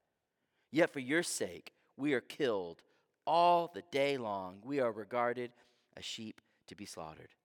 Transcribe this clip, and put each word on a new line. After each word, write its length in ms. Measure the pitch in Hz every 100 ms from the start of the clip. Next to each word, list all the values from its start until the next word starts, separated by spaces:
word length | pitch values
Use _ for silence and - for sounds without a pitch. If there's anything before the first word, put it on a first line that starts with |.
| _ _ _ _ _ _ _
Yet 180 | 143 170
for 100 | 143
your 220 | 127 160
sake, 540 | 175 - 98 87 - - _ -
we 180 | 143
are 80 | 123
killed 600 | - - 135 101 87 85 _ _ _ _ -
all 400 | 165 175 175 165
the 160 | -
day 340 | - 139 139 139
long. 440 | 110 98 92 98
We 160 | 117 143
are 120 | 120
regarded 640 | 107 98 120 120 120 120 - _ _ _ -
as 80 |
sheep 380 | - - 110 - - _ -
to 100 | 90
be 120 | 101
slaughtered." 480 | - 80 78 - _